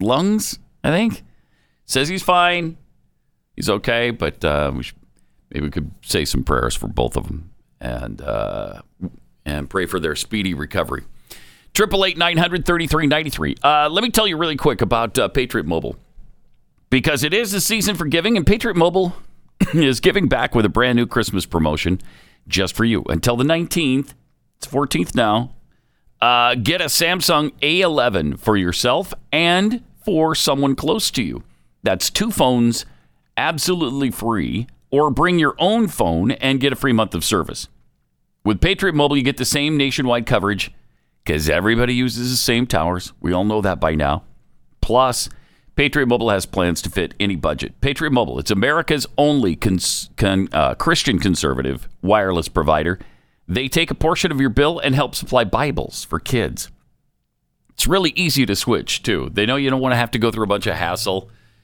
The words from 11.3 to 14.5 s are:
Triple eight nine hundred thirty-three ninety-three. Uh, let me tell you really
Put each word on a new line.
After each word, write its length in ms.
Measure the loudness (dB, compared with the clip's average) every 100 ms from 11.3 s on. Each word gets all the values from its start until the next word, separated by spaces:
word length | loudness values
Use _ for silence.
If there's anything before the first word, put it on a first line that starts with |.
| -20 -20 -20 _
Triple 320 | 0 2 2
eight 140 | 0 2
nine 180 | 0 2
hundred 300 | 0 0 0
thirty-three 400 | 0 0 0 2
ninety-three. 500 | 0 -2 -4 -4 0
Uh, 260 | 2 2 2
let 160 | 0
me 60 | 0
tell 160 | 0 0
you 100 | 0
really 200 | -2